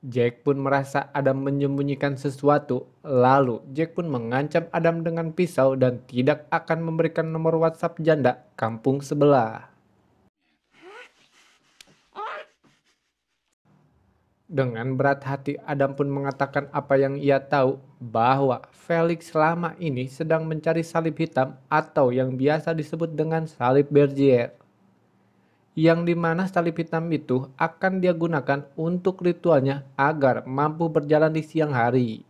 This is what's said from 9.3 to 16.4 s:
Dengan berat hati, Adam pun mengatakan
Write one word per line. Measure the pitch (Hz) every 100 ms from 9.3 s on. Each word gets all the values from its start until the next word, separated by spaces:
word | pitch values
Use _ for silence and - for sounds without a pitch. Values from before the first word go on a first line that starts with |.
| 139 110 110 - _ _ _ _ _ _ _ _ _ _ _ 349 427 494 _ _ _ _ _ _ _ - _ _ 311 440 - - _ _ _ _ _ _ _ _ _ _ _ _ _ _ _ _ _ _ _ _
Dengan | 156 131 113 123 131
berat | 139 139
hati, | 131 139 139 143
Adam | - 143 139
pun | 139 143
mengatakan | 139 139 135